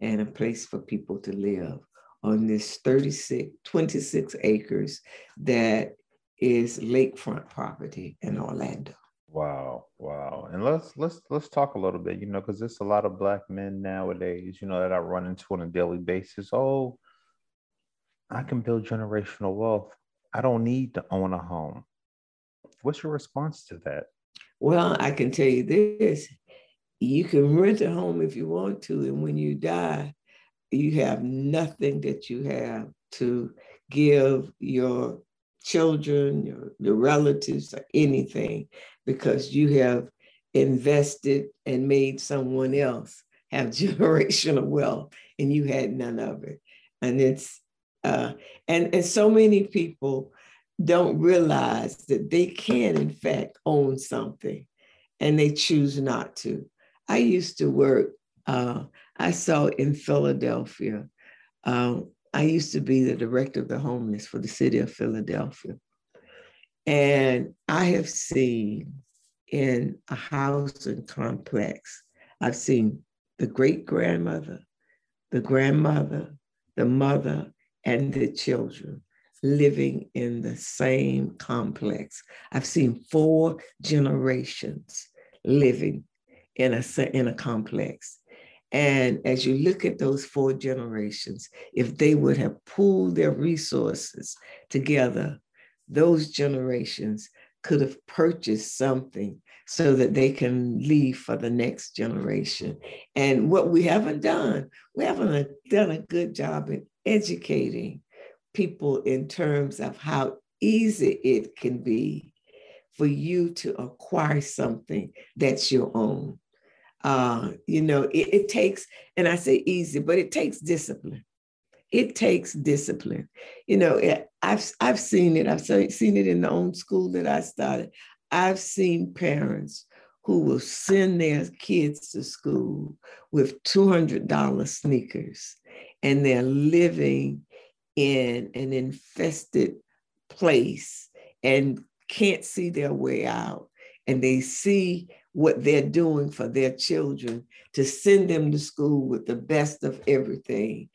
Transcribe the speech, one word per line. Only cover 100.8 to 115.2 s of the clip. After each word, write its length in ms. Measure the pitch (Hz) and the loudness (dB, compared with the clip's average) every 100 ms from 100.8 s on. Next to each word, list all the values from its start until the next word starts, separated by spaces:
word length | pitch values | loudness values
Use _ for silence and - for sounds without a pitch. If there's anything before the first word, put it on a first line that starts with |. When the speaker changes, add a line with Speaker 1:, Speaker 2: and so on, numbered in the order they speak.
| 139 151 131 127 | 2 4 4 0
Speaker 1:
for 180 | - 117 | -6 -4
the 140 | 120 | -2
next 440 | 120 117 - - - | 0 -2 -4 -10 -6
generation. 800 | 113 107 104 101 101 - - - - - - | -4 -4 -4 -4 -4 -6 -8 -10 -16 -20 -8
And 360 | 139 139 131 143 | 0 2 4 4
what 180 | 185 175 | 4 4
we 140 | 170 | 4
haven't 400 | 170 202 185 151 | 4 2 2 -2
done, 480 | 220 - 175 143 - - _ | 0 0 0 -2 -6 -16 _
we 100 | - | -4
haven't 440 | 320 - 214 147 139 - - | -2 0 0 0 -2 -8 0
done 220 | 202 190 | 2 2
a 80 | 160 | 0
good 360 | - 170 170 | -4 -4 -2
job 360 | - 147 151 147 | -4 -6 -4 -6
in 160 | - - _ | -8 -10 _
educating 960 | 208 214 190 - - 151 - 170 - - _ - - _ _ | 0 2 2 -4 -2 -2 -2 -4 -8 -12 _ -20 -20 _ _
people 440 | - 175 - 143 135 | -4 -4 -2 -2 0
in 260 | 123 131 147 | 0 -2 -4
terms 520 | - 151 143 139 - | -4 0 0 -2 -6
of 160 | 135 - | -10 -8
how 380 | 151 143 131 - _ _ | -4 -2 -2 -6 _ _
easy 500 | 214 220 220 185 135 - | 2 4 2 2 0 2
it 320 | 127 113 - - | 2 2 0 -6
can 220 | 127 123 | -4 -4
be 500 | 123 110 101 - - _ _ - - - _ - | -2 0 0 -6 -10 _ _ -20 -20 -20 _ 0
for 100 | 147 | 0
you 440 | 143 156 180 170 | 0 0 0 0
to 240 | 170 160 - | -2 -6 -6
acquire 600 | - - - 175 151 147 | -8 -14 -6 -2 0 0
something 720 | - - 123 113 - 104 - - | -2 -4 -4 -4 -6 -6 -6 -12